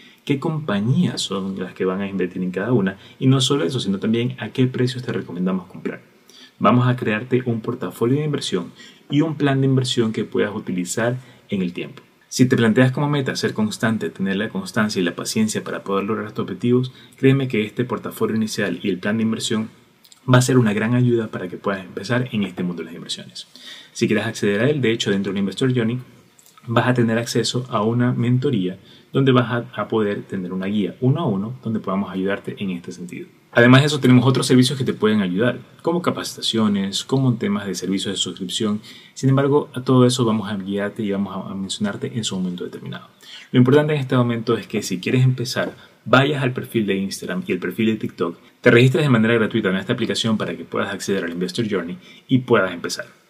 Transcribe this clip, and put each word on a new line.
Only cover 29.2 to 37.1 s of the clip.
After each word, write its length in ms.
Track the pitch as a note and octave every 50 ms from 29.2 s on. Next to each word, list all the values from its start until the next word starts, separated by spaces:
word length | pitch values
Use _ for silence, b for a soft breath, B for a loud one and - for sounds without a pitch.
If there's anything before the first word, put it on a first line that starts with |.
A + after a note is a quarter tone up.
| C#3 C3 B2+
vas 200 | B2+ A#2+ A2 B2
a, 280 | A#2+ - - - -
a 60 | G#2
poder 360 | - A#2 A2 G#2+ G2+ G2+ - -
tener 320 | - G2+ F#2+ F2+ F2+ F#2+
una 100 | F#2 F#2
guía 320 | G2 G#2 G#2+ G2 - - - B2+
uno 180 | B2+ C#3+ D#3+
a 60 | E3+
uno 320 | C#3 G2+ F#2+ G2+ A2+ B2+ - -
donde 160 | B2 A2 G#2
podamos 320 | F2+ G2 F#2+ G2 G2+ F#2
ayudarte 460 | F2+ F#2+ F#2 G2 G2+ - - - - -
en 120 | G#2+ F#2+
este 200 | F2+ F2 - -
sentido. 380 | F2 - F2+ F2+ - - - - _ _ _ _ -
Además 300 | B2 A#2+ B2 B2+ C3+ D3
de 40 | D3
eso, 120 | D3 C#3
tenemos 260 | B2+ B2+ B2+ B2+ A2+
otros 200 | C3+ B2+ B2+ -
servicios 320 | - C#3 B2+ B2+ C3 C#3+ C3
que 60 | B2+
te 100 | - F#2+
pueden 260 | - G#2+ G#2+ G#2+ G#2+
ayudar, 380 | G2+ F#2 F2 F#2+ A#2 B2 B2 - - - - - -
como 180 | E3 E3+ F3
capacitaciones, 1040 | F3 C3 - - F2+ - - - - - - A2+ A2 G#2 G2+ G2 G2 G2 G2 - -
como 320 | -